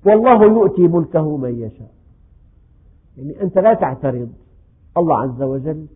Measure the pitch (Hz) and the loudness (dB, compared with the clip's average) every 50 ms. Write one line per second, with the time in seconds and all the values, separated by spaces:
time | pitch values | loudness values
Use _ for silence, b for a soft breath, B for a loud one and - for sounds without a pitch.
0 | _ 196 214 220 226 254 247 214 214 208 220 226 208 185 - 185 180 170 165 175 | _ 4 2 4 4 4 4 6 6 4 4 4 2 0 2 2 2 2 2 0
1 | 160 - - 160 156 151 151 143 131 123 120 117 117 107 - - 110 107 _ _ | -4 -2 -2 -2 -2 -2 -4 -6 -6 -8 -8 -8 -10 -14 -14 -18 -20 -20 _ _
2 | _ _ _ _ _ _ _ _ _ _ _ _ _ _ _ _ _ _ _ _ | _ _ _ _ _ _ _ _ _ _ _ _ _ _ _ _ _ _ _ _
3 | _ _ _ - 131 147 170 - 202 180 - 190 185 220 220 220 180 135 131 - | _ _ _ -18 -16 -16 -10 -6 -8 -2 0 2 2 2 2 2 -2 -6 -6 -6
4 | 147 135 123 123 120 117 - - _ _ _ _ _ _ _ _ _ _ _ 175 | -6 -6 -6 -6 -10 -10 -14 -20 _ _ _ _ _ _ _ _ _ _ _ -2
5 | 175 160 143 110 120 135 123 123 139 131 135 135 127 156 156 156 156 147 _ | 0 0 0 -2 -2 -4 -6 -6 -6 -6 -6 -6 -8 -8 -10 -10 -14 -18 _